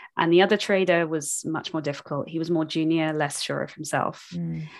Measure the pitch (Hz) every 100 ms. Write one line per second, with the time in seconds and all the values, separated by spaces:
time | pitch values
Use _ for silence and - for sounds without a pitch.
0 | - - 170 170 196 202 - 196 185 170
1 | 160 160 147 - - 156 - 160 147 139
2 | - 143 - 165 160 165 156 160 160 165
3 | 156 151 143 - - 139 135 - 147 139
4 | - - - 175 170 160 156 -